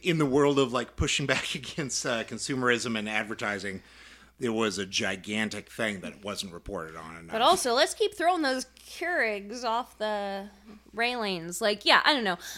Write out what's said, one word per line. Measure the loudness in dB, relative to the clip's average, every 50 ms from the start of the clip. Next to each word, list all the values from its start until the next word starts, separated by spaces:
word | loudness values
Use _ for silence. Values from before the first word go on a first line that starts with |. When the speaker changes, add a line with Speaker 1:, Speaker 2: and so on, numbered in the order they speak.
Speaker 1:
in | 0 0 2 4
the | 4
world | 4 6 6 6 6 6 4
of, | 4 4
like, | 2 -2 -4 -4 -4
pushing | -2 -2 0 0 0 2
<laughs> | 2 0
back | 0 0 -4 -6
against, | -6 -8 -8 -6 -6 -4 -4 -4 -4 -2
uh, | 0 -2 -2 -2
consumerism | -4 -6 -8 -4 -4 -2 2 4 4 4 4 2 -2 -2 -2
and | -2 -2
advertising, | -2 -2 -2 -2 -6 -4 -2 -2 -2 -2 -4 -6 -8 -8 -12 -18 -20 -20 -20 -20 -20 -20 -20 -20 _ _
it | -2 0
was | 2 2 2 2 0 -2
a | -6
gigantic | -4 -2 -2 0 -2 -2 -4 -6 -4 -2 -2 -2 -2 -4 -8 -12 -10
thing | -6 -4 -2 -2 -2 -4
that | -8 -12 -12 -10 -8
wasn't | -6 -6 -6 -8 -10 -12
reported | -14 -10 -8 -6 -6 -6 -8 -10
on | -12 -14 -14 -14
enough. | -14 -12 -6
Speaker 2:
But | -2 2
also, | 4 4 4 4 2 0 2
let's | 2 2 0
keep | 2 0 -2 -2 0
throwing | 0 2 2 2 2
those | 2 0 0 -2 -4 -8 _ -20 -20 -18
Keurigs | -10 -8 -4 -2 0 0 0 0 -2 -4 -8 -10 -10 -6 -2
off | -2 -2 -2 -2 -6 -6 -6
the | -4 -2 -2 -2 -2 -4 -6 -6 -8 -10 -16 -20 -20 -20 -20 -20 _ -12 -4
railings. | -2 0 0 0 -2 -2 -2 -2 -4 -4 -8 -4 0
Like, | 0 0 0 2 4
yeah, | 6 6 8 8
I | 6 4
don't | 4 2
know. | 0 -2 -2 -6 -12 -14